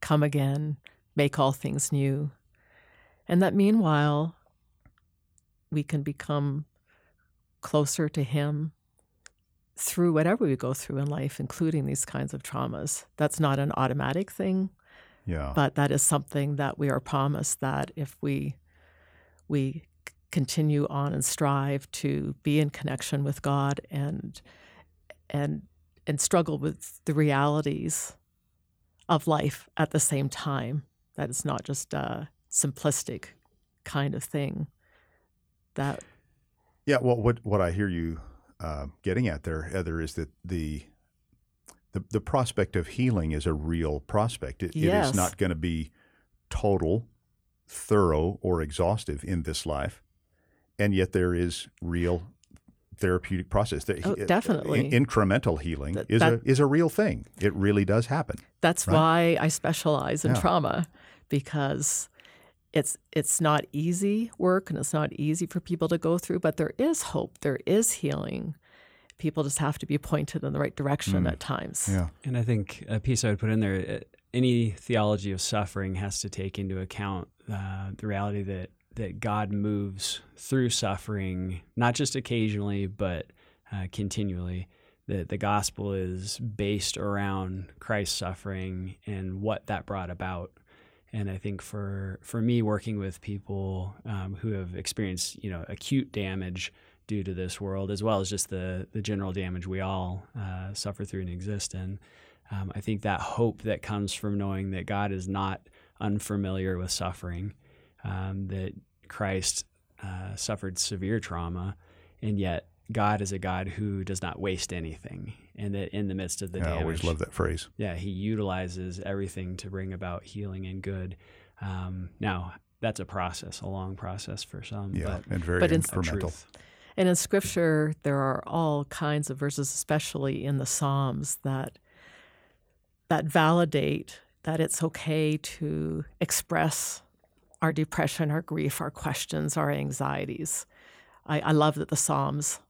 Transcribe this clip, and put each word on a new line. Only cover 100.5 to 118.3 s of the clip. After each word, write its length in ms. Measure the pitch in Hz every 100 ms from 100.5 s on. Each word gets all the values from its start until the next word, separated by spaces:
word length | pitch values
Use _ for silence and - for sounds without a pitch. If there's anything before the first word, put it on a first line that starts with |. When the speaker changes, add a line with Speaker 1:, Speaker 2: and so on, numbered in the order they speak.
| 92 92
Speaker 3:
suffer 300 | 101 104 98 104
through 160 | 95
and 80 | 92
exist 460 | 87 95 104 - -
in, 240 | 92 98 - - - _ _
um, 200 | 98 95 -
I 40 |
think 200 | - 107
that 180 | 110 92
hope 440 | - - 117 -
that 180 | 107 104
comes 320 | - 104 101
from 240 | - 107 101
knowing 340 | 101 98 98
that 140 | 95 90
God 260 | 101 101
is 160 | 95 92
not 340 | 98 98 95 _ _ _ _
unfamiliar 800 | 107 104 - 104 98 95 95 90
with 140 | 90
suffering, 640 | - 90 87 90 85 101 - _ - _ _
um, 440 | 104 95 95 95 95
that 260 | 95 95 - _ _ -
Christ, 560 | - 101 95 95 - - _ _ _
uh, 340 | 98 92 95 101
suffered 420 | - 104 98 92
severe 400 | - 98 95 110
trauma, 560 | - 85 85 90 92 101 - - - _
and 180 | 110 101
yet 280 | 92 85 - _ _
God 300 | 107 104 104
is 100 | 98
a 80 | 98
God 300 | 92 92 95
who 340 | 90 104 98
does 180 | 95 95
not 180 | 90 -
waste 340 | 98 95 -
anything, 600 | 90 82 78 - 90 104 110 - -
and 180 | 101
that 220 | 98 98 104
in 120 | 101
the 60 | 95
midst 260 | 92 -
of 100 | 95
the 80 | 90
Speaker 2:
Yeah, 60 | 82 78
I 60 |
always 180 | 78 82
Speaker 3:
damage, 40 | 87
Speaker 2:
love 140 | 80
that 140 | -
phrase. 360 | - - 80 - -
Speaker 3:
yeah, 180 | 101 85
he 140 | 95
utilizes 880 | 92 101